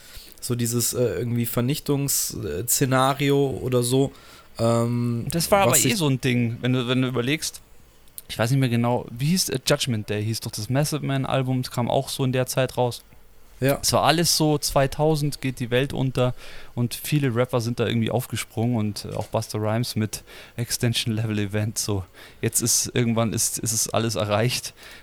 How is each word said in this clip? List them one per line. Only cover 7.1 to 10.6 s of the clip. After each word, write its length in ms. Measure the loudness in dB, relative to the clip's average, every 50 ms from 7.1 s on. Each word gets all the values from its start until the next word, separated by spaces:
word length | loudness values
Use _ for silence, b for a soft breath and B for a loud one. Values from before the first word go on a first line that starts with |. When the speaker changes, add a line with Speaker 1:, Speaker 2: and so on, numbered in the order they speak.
| 0 -2 0 0 -2 -2 -4 -8 -10 -12 -18 -20 -20 -20 -20 -20 -20 -20 -20 -20 -18 -18 -14
Speaker 2:
ich 100 | -8 -2 0
weiß 120 | 2 2
nicht 80 | 4 4
mehr 100 | 4 4
genau, 360 | 2 2 2 2 2 0 -2 -6
wie 160 | -6 -2 0
hieß, 220 | 2 2 2 2 0
äh, 100 | -2 0 2
Judgment 440 | 2 2 2 2 0 -2 -2 -2 -2
Day 140 | -2 -2 0
hieß 180 | -2 -2 -4
doch 100 | -6 -8
das 180 | -8 -6